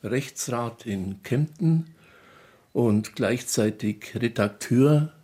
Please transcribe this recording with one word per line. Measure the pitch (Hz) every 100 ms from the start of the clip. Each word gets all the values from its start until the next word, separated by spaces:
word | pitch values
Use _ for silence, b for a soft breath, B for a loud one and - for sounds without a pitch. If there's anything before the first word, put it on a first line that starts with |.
Rechtsrat | 107 123 139 - - 120 117 110
in | - 101 95 98
Kempten, | - 123 151 - 165 165 165 B B B B B B B B
und | - 120 104 107
gleichzeitig | - 110 120 - - 110 107 107 104 -
Redakteur | - 117 117 113 - - 127 139 151 156 -